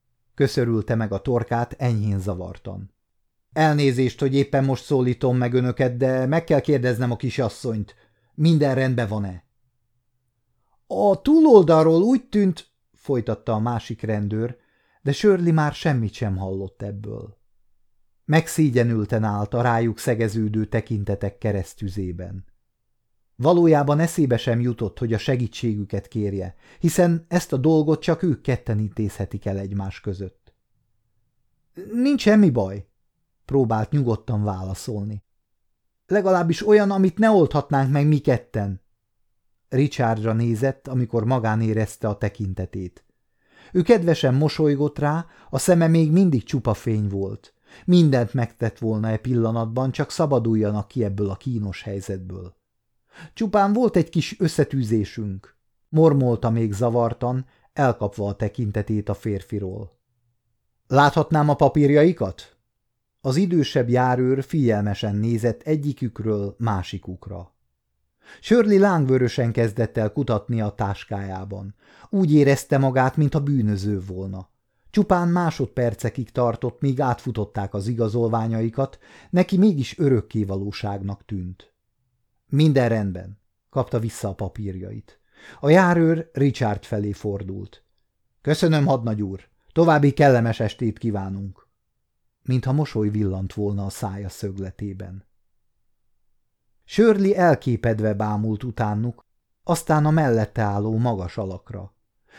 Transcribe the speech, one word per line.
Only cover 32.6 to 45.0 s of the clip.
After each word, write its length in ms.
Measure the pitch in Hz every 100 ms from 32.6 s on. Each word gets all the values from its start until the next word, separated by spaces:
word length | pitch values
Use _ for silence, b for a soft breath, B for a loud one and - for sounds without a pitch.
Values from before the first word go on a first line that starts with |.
| 95 101 - _ _ _ _ _
próbált 460 | - 135 113 113 107
nyugodtan 540 | 147 120 107 - 107
válaszolni. 800 | 104 92 95 - - 107 104 104 - _ _ _ _ _ _ _ -
"Legalábbis 600 | 202 190 180 170 160 208
olyan, 240 | 214 202
amit 280 | 196 190 202
ne 120 | 220
oldhatnánk 600 | 202 147 147 - 139 135
meg 140 | 143 147
mi 120 | 147
ketten." 680 | 139 120 - 117 98 92 _ _ _ _ _ _ _ _ _
Richardra 640 | 131 143 - 117 110 113
nézett, 560 | 110 117 113 135 131 139
amikor 360 | 127 117 117
magán 360 | 113 131 110 110
érezte 480 | 110 110 104 - 110
a 100 | 101
tekintetét. 840 | 104 - 98 92 92 98 90 - _ _ _ b b b b
Ő 100 | 185
kedvesen 520 | 165 220 170 160 131
mosolygott 640 | 131 151 - 151 139 147
rá, 280 | 143